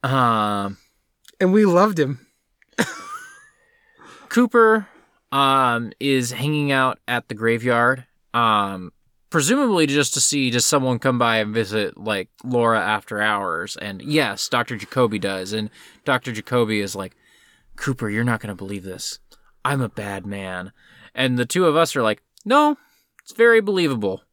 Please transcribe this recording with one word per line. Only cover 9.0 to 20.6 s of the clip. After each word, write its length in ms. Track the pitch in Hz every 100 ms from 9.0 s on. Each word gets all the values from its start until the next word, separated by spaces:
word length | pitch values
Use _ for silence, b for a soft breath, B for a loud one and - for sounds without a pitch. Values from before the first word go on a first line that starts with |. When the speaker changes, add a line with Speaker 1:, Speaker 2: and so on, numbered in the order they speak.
| _ _ _
Speaker 1:
presumably 560 | 160 143 262 262 185 151
just 280 | 143 135
to 60 | 139
see, 300 | - 147 131
does 140 | 120
someone 340 | - 143 131 120
come 200 | 135 123
by 200 | 117 113
and 140 | 107
visit, 460 | 110 101 107 101 -
like, 300 | 104 101 92 _
Laura 360 | 127 123 117 110
after 400 | 95 107 - 104
hours? 560 | 107 104 95 82 101 -
And 240 | 104 98
yes, 480 | - 151 123 98 -
Doctor 280 | 123 117 117
Jacoby 420 | - 135 120 104
does. 340 | 98 95 92
And 160 | 107 107 b b b
Doctor 280 | - 127 -
Jacoby 480 | 110 - 123 110 107
is 140 | 98
like, 220 | 98 95 _ b b b b b -
"Cooper, 320 | - 127 110
you're 160 | 104
not 160 | 120 113
gonna 140 | 104
believe 300 | 90 95 101
this. 340 | 95 90 - - _ b b _
I'm 160 | 127 139
a 80 | 117
bad 380 | - 101 98 95
man." 460 | 98 95 90